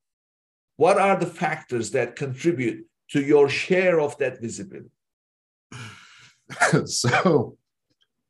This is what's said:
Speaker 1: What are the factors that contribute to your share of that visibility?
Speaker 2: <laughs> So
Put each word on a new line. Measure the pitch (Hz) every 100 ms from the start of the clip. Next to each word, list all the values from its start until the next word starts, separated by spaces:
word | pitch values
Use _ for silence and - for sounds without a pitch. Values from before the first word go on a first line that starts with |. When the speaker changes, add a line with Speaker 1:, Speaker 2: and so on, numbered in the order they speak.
| _ _ _ _ _ _ _ -
Speaker 1:
What | 165 202
are | 196 185
the | 170
factors | - 165 160 - 120 107
that | 127 120 -
contribute | 135 127 170 131 117 110 - _ -
to | 147
your | 139 147 139
share | - - 185 185 165
of | 147 -
that | 131 117
visibility? | 113 95 95 69 - _ _ _ _ _ _ _ _
Speaker 2:
<laughs> | 123 110 - - - - _ - - - 151 -
So | - 123 - 185 147 - - _ _ _ _ _ _ _